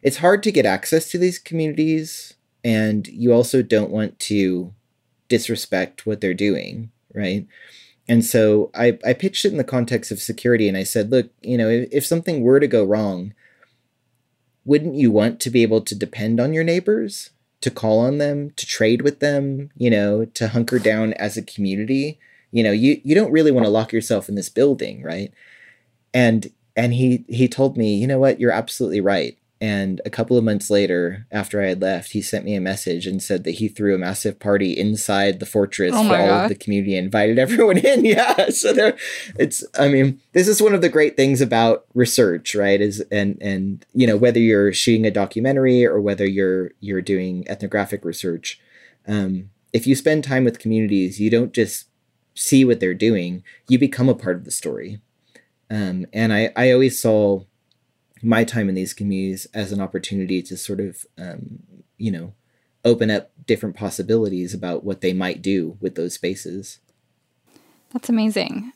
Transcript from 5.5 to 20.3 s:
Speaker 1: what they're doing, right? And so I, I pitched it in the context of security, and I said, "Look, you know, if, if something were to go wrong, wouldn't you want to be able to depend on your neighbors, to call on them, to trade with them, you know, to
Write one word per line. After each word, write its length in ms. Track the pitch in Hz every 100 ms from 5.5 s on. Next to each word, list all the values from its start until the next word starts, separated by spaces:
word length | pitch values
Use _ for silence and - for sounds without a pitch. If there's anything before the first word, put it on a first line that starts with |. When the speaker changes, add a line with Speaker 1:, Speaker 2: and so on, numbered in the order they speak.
| 110 - 95 92 - -
Speaker 1:
what 160 | 104
they're 120 | 98
doing, 580 | 90 101 82 50 - 113 _ _
right? 340 | - 101 98 - - - - _ _ -
And 160 | 117
so 460 | 113 123 110 107 - -
I, 240 | 120 110 117
I 80 |
pitched 320 | 127 190 - 208
it 60 |
in 60 | 151
the 60 |
context 480 | 131 131 117 120 -
of 100 | 104
security, 460 | - 113 123 117 104
and 100 | 95
I 60 |
said, 260 | 95 113 104
"Look, 220 | 127 117 _
you 160 | - 123
know, 100 | 110
if, 220 | 117 123
if 140 | 139 135
something 360 | 165 170 156
were 180 | 120 135
to 80 | 143
go 160 | 117
wrong, 500 | 98 107 104 92 92 - _ _ _ _ _ _ _ _ _ _ _ _
wouldn't 300 | - 147 160
you 180 | 139 127
want 280 | 107 110 117
to 100 | 131
be 140 | 123
able 180 | 113 110
to 140 | - 104
depend 440 | 101 - 107 117
on 140 | 127
your 100 | 160
neighbors, 680 | 165 175 180 214 220 202 - _ _ _
to 100 | -
call 280 | - 113 110
on 200 | 123 143
them, 320 | 147 143 143 -
to 80 | -
trade 340 | - 110 120
with 200 | 139 143
them, 500 | 143 143 139 135 143 -
you 140 | 120
know, 340 | 107 101 104
to 260 | 113